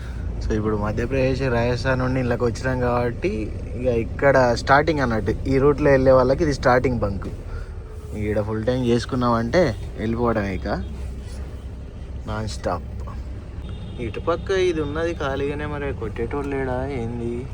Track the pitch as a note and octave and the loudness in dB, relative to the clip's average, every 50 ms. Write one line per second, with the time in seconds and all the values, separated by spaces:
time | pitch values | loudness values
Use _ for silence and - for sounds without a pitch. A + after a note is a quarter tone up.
0 | - - - - - - - - - - A2 G#2+ G#2 G#2+ G#2+ G#2 G#2 G#2 G#2+ G#2+ | -8 -8 -8 -6 -6 -6 -4 -4 -2 0 0 0 0 0 0 0 0 0 0 0
1 | A#2+ A#2+ C3 C3+ B2+ C3 C3+ B2 C3+ C3+ A#2+ A#2 A#2 A#2+ B2 A#2+ - C3+ C3 B2+ | -2 0 2 2 4 4 2 2 0 0 2 2 2 2 0 0 0 0 0 2
2 | B2+ B2+ B2+ C3 B2+ A#2+ A#2+ A#2 B2 A#2+ G#2+ - - C3 B2+ B2+ B2 B2 A#2+ B2 | 2 2 0 0 2 0 0 2 2 0 0 0 -2 -2 0 0 0 2 2 2
3 | B2 A#2+ A#2 - - A#2+ G#2+ G#2+ G#2+ G2+ - - - - - G2 B2 B2+ A#2+ A#2 | 0 0 -2 -2 -2 -2 -2 -2 -4 -4 -6 -6 -6 -6 -6 -2 0 2 2 2
4 | A2 G2 - - - C#3 C3+ C3+ B2+ B2 A#2 A2 - - C#3 C#3 D3+ D#3 D#3+ D3 | 0 -2 -2 2 4 6 8 8 6 6 4 2 2 4 4 6 6 4 2 2
5 | C3+ B2 A#2 A2 G#2 F#2+ - - - C3+ C3+ C3+ C3 D3 D3 C#3 D3 C#3+ C#3 C3 | 2 0 0 0 0 0 0 0 0 0 2 4 6 4 4 4 6 6 6 6
6 | C3 C3+ C3 C3 B2+ B2+ C3+ C3 E3+ D3+ C#3 B2 - C3 B2 B2+ B2+ C3+ B2 A2+ | 8 8 8 8 6 6 4 2 2 0 0 2 4 4 4 6 4 2 2 0
7 | G#2+ G2+ G2 G2 - - - - - - - - - - - - - - - - | 0 -2 -2 -4 -6 -8 -8 -8 -8 -8 -8 -8 -8 -8 -10 -12 -12 -12 -12 -12
8 | - - - G#2 G#2+ G#2 G#2 G#2+ G#2 G#2+ A2 A2 A2 A#2+ B2 C3 B2+ A#2+ A#2 A#2+ | -10 -8 -6 -4 -2 -2 0 0 0 0 -2 -2 0 0 0 2 2 4 4 2
9 | A#2 - - B2+ B2 B2 A#2+ A2+ A#2 A#2+ B2 F3 F3+ C3+ G#2+ - - - - - | 2 0 -2 0 2 2 2 2 2 2 4 4 4 4 2 -2 -6 -8 -6 -4
10 | G2 A2 A2+ A2+ A#2+ A#2+ A2+ A2 G2+ G2 F#2+ F#2 - G2+ A2+ F3 F#3+ - - - | -2 -2 0 0 2 2 2 2 0 -2 -2 -4 -2 -2 -4 -4 -4 -6 -8 -8
11 | - - - - - - - - - - - - - - - - - - - - | -8 -8 -8 -8 -10 -10 -10 -10 -10 -10 -10 -12 -12 -12 -12 -12 -12 -12 -12 -12
12 | - - - - - G#2 G#2+ G#2+ A2 G#2+ - - - G#2+ F3+ - - - - - | -10 -10 -10 -10 -8 -6 -6 -4 -4 -6 -6 -4 -2 -2 -2 -2 -4 -6 -8 -8
13 | - - - - - - - - - - - - - - - - - - - - | -8 -8 -8 -8 -8 -8 -10 -10 -10 -10 -10 -10 -8 -8 -8 -10 -10 -10 -8 -6
14 | B2 A2+ - - - D#3+ E3+ E3 - - G3 F#3+ F#3 F3+ E3+ D#3+ D3+ C#3+ D3 D#3 | -6 -6 -6 -4 -2 0 0 0 0 0 2 2 2 2 2 0 -2 -2 -2 -2
15 | E3 E3+ E3+ - D3+ C#3 C3+ C3+ C#3 C#3+ D3 C#3+ D3 D3+ D3 C#3+ C#3+ C#3 C3+ - | -2 -2 -2 -2 -4 -2 -2 -2 -2 -2 -2 -4 -4 -6 -4 -4 -4 -4 -4 -4
16 | - - - - A#2 A2+ C#3+ C#3+ C#3 C#3+ C#3 C3+ C3+ C3 B2+ B2+ C3 C#3 C#3+ B2+ | -6 -6 -6 -4 -4 -4 -4 -4 -4 -2 -2 -2 -2 -2 -2 -2 -2 -4 -4 -4
17 | A#2 A#2 A#2+ A#2+ A#2 A#2+ A#2+ A#2+ B2+ C3 | -4 -4 -4 -4 -4 -4 -4 -6 -6 -8